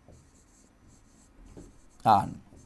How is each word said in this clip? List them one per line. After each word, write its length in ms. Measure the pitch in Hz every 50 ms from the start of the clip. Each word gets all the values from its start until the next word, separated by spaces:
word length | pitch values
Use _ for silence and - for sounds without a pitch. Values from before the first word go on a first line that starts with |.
| - - - - - - - - - - - - - - - - - - - - - - - - - - - - - - - - - - - - - - - - -
ආන්න. 260 | 113 107 98 - - - - - - - - -